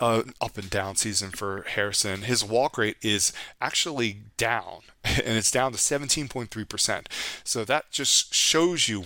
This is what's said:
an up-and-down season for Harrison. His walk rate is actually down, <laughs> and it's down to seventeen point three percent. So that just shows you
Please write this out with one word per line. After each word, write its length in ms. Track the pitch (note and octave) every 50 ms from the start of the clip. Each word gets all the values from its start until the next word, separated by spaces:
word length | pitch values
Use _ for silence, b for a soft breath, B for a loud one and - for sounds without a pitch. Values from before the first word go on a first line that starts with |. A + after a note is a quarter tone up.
an 340 | A#2+ A#2 A2+ A2+ - B2+ - -
up-and-down 560 | A#2 A2+ - G#2+ G2 F#2+ - G2+ F#2+ G2 F#2+
season 340 | - - A2 G2+ - G2+ F#2+
for 320 | F#2 - G#2 G2 F#2+ G2 - -
Harrison. 540 | - A2 G2+ G#2 G2 - - G#2 F#2+ G2
His 220 | G#2 A#2 B2 A2+ A2+
walk 320 | G2+ A2 A#2+ C3+ D3+ -
rate 200 | - A2 G#2+ - -
is 320 | - A2 G#2 G2+ - - B B B B B -
actually 640 | B2+ C#3 - - - F3 D3+ C#3 B2 A2 G2+ G#2 G#2+ G#2 -
down, 440 | - A2 A2+ A#2+ A2 F2 F2 F2+ E2 - -
<laughs> 140 | - _ -
and 320 | - - - - A#2 A2+ A2+
it's 140 | G2+ -
down 180 | - B2+ C3 C3
to 80 | A#2 G2+
seventeen 480 | - - C#3+ C#3+ C#3+ C3 - D#3 D3
point 240 | B2+ - C3 A#2 G#2
three 140 | - A2 G#2
percent. 440 | - - G#2+ - - G2+ E2+ - B B B B B B B B
So 200 | - - A#2+ A2
that 280 | G2+ C#3 D#3 - -
just 420 | - - C#3 - - - - - -
shows 540 | - - - - D#3+ E3 F3+ F3 D3+ - A#2
you 140 | A2 G2 F2